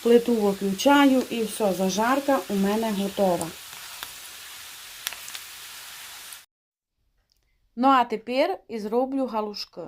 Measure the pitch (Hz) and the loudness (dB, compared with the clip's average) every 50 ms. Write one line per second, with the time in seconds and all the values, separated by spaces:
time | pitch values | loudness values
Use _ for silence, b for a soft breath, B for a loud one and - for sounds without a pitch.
0 | - 233 233 240 233 - 240 226 202 202 190 196 196 196 196 190 - 269 285 285 | 6 8 6 6 6 4 2 4 4 2 2 2 0 -2 -2 2 4 6 8 8
1 | 285 277 262 254 - - - 233 220 202 - - 226 202 180 170 190 190 180 190 | 8 6 6 4 2 0 -2 -2 -2 -4 -2 0 0 0 2 2 0 0 0 0
2 | 220 240 269 277 277 - 269 262 - - 208 196 196 196 208 226 226 226 208 190 | 2 2 2 0 2 2 0 0 0 -2 0 2 2 2 2 0 0 -2 -2 -2
3 | 196 196 190 - 202 190 175 165 165 160 180 - - - - - - - - - | -2 -4 0 2 2 2 2 2 -2 -6 -8 -12 -16 -16 -16 -16 -16 -16 -12 -12
4 | - - - - - - - - - - - - - - - - - - - - | -12 -14 -14 -16 -16 -16 -16 -16 -16 -16 -16 -16 -16 -16 -18 -18 -18 -18 -18 -10
5 | - - - - - - - - - - - - - - - - - - - - | -10 -10 -10 -10 -14 -14 -14 -14 -14 -14 -16 -16 -16 -16 -16 -16 -16 -16 -16 -16
6 | - - - - - - - - - _ _ _ _ _ _ _ _ _ _ _ | -16 -16 -16 -18 -16 -16 -18 -18 -20 _ _ _ _ _ _ _ _ _ _ _
7 | _ _ _ _ _ _ _ _ _ _ _ _ _ _ _ 233 247 269 269 254 | _ _ _ _ _ _ _ _ _ _ _ _ _ _ _ 2 4 6 6 6
8 | 240 240 220 214 - - 247 262 302 370 381 - _ _ 226 226 202 208 208 240 | 4 2 -2 -8 -6 -4 0 2 2 2 0 -4 _ _ -8 -8 -6 -2 0 0
9 | 262 262 269 269 262 233 208 220 214 208 208 202 - _ _ - 165 | 0 0 0 -2 -2 -2 -2 -4 -4 -4 -6 -10 -12 _ _ -16 -16